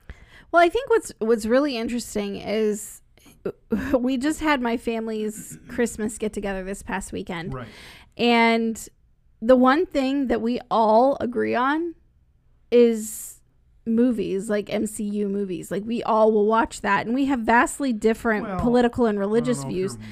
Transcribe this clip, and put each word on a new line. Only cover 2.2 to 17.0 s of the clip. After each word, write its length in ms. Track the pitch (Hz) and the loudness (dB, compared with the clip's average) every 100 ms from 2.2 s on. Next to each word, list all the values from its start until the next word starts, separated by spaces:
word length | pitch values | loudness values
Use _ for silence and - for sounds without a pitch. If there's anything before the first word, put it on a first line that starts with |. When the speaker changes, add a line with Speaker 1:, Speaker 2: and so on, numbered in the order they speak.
| 202 196 | -6 -6
Speaker 1:
is 640 | - 214 214 208 - - _ _ - _ - | -4 -2 0 -2 -8 -18 _ _ -20 _ -12
<laughs> 520 | - _ 214 269 262 | -12 _ -4 0 0
we 200 | 247 262 | 0 0
just 240 | 285 311 | -2 -2
had 200 | 311 285 | 0 0
my 140 | 240 233 | 0 -2
family's 800 | 233 226 226 214 214 214 - - - | -4 -6 -6 -6 -6 -8 -14 -18 -8
Christmas 480 | - 233 - 214 - | -4 -2 -2 -6 -4
get-together 460 | 214 208 202 190 185 | -6 -6 -6 -6 -8
this 180 | 202 | -10
past 280 | - 190 - | -8 -8 -8
weekend. 400 | 190 196 170 151 | -10 -8 -10 -8
Speaker 2:
Right. 140 | 131 110 - - - _ - | -10 -12 -18 -20 -20 _ -2
Speaker 1:
And 680 | 240 233 226 226 226 220 - _ _ _ _ _ | 2 4 4 2 0 -6 -14 _ _ _ _ _
the 140 | 220 254 | 4 6
one 300 | 254 302 370 | 6 4 0
thing 420 | 285 262 277 247 | 0 0 0 0
that 140 | 226 | 0
we 180 | 226 247 - | 0 -4 -2
all 460 | 208 214 220 269 - | 2 4 6 4 2
agree 360 | 240 220 214 226 | -4 -2 -2 0
on 400 | 262 311 339 - _ _ _ _ _ _ _ | 0 0 -4 -10 _ _ _ _ _ _ _
is 680 | 240 233 220 220 - - - _ _ _ _ 233 | 6 6 4 -4 -12 -16 -20 _ _ _ _ -2
movies, 640 | 226 254 214 175 190 220 | 2 2 2 -2 -4 -2
like 240 | 208 202 | -4 -2
M 120 | 214 220 | -4 -4
C 180 | - | -6
U 240 | 208 208 202 | -6 -4 -2
movies. 400 | 202 196 175 - | -4 -4 -8 -6
Like, 120 | 180 220 | -6 -4
we 160 | 233 | -4
all 280 | - 220 220 | 0 2 4
will 140 | 214 208 | 4 4
watch 340 | 220 - - | 2 0 -4
that, 240 | 202 196 | -2 0